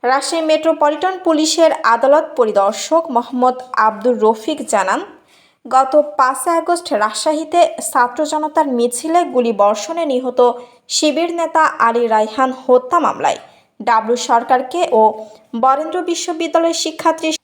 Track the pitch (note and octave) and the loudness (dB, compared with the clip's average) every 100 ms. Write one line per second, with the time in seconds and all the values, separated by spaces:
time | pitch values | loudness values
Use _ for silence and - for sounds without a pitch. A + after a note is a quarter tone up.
0 | A#3+ C4+ C#4+ E4+ D#4 D#4 D#4+ D#4+ D4 D4 | 0 0 0 -4 0 0 2 2 0 0
1 | F4+ F#4+ F4+ D#4 D#4 E4 E4 C#4 A3 A3+ | -4 -2 0 0 0 2 2 2 0 2
2 | C4+ D4 D4+ - A3+ G3+ G3 A3 - D#4+ | 4 2 2 -2 0 2 0 -2 -2 -2
3 | E4 A#3+ A#3+ B3+ B3+ B3+ - - A3 G#3 | 0 -4 -2 0 0 0 -8 0 0 0
4 | A3+ A#3 G#3+ A3 - D4+ A#3+ G#3 F#3+ A#3 | -2 2 2 2 -2 -6 -2 -2 0 -2
5 | G4 - _ _ _ _ B3+ B3+ C4+ D4+ | -4 -18 _ _ _ _ 0 2 4 2
6 | D4 - B3+ C4+ - E4 E4 E4+ - A#3 | 2 0 0 0 -2 -2 0 -2 -2 -2
7 | G#3+ A3 D#4 D4+ D#4 F4 E4+ - - C#4 | -2 -2 -2 -2 -2 2 2 0 -4 0
8 | B3 B3 D4+ D#4 D4+ D4+ D4 B3 A#3+ B3 | 0 0 -4 -2 -2 0 0 0 0 -2
9 | D#4 E4 E4 B3+ A#3 G#3 G3+ G#3+ - E4 | 0 0 0 0 0 2 2 2 -4 -6
10 | D#4+ B3+ B3+ B3 B3 A#3+ - _ _ - | -2 -2 -2 2 2 2 -10 _ _ -2
11 | D4+ C#4+ E4+ E4+ E4 D#4+ D#4 - A#3 A#3 | 0 0 -2 -2 -2 0 0 2 0 2
12 | A#3 A3 G#3+ A3 C4 B3+ - B3+ B3+ F4 | 0 2 0 0 -2 -2 2 2 2 0
13 | B3 - C#3+ - - _ _ _ A3 A3 | 0 -2 -2 -2 -8 _ _ _ 0 0
14 | G#3+ A#3+ - A#3+ A#3+ B3+ B3+ E4+ F4+ A3+ | 0 -4 0 0 2 0 0 -4 0 4
15 | G#3+ G#3+ - - _ A#3 C4 C4+ D#4 F4+ | 4 2 -14 -20 _ 0 2 2 -2 -6
16 | E4 E4+ - D#4+ E4 E4 E4 E4 D#4+ D#4 | -4 -6 -6 -6 -2 0 0 -2 -6 -2
17 | E4 D#4+ D#4+ D#4 | -2 0 -2 -6